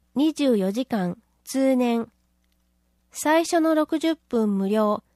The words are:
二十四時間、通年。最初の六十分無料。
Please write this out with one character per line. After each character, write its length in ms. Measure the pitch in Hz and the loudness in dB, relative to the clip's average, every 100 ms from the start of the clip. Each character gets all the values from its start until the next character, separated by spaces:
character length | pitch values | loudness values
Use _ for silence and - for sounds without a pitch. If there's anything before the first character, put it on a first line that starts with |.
| _ | _
二 200 | 240 311 | -2 0
十 240 | 294 277 220 | 0 0 2
四 140 | 190 | 0
時 140 | 208 262 | -4 -4
間、 320 | 220 180 - _ _ - | -4 -4 -6 _ _ -8
通 300 | 262 269 262 | 0 2 2
年。 360 | 247 233 - _ _ _ _ _ _ _ _ _ _ | 0 -2 -6 _ _ _ _ _ _ _ _ _ _
最 340 | - 294 320 330 | -6 0 2 2
初 140 | 339 | 2
の 140 | 320 | 2
六 240 | 311 302 320 | 2 0 0
十 180 | 320 311 | -2 -4
分 440 | _ 240 220 196 | _ -2 0 0
無 100 | 190 | 0
料。 340 | 214 214 208 - | 0 0 -2 -6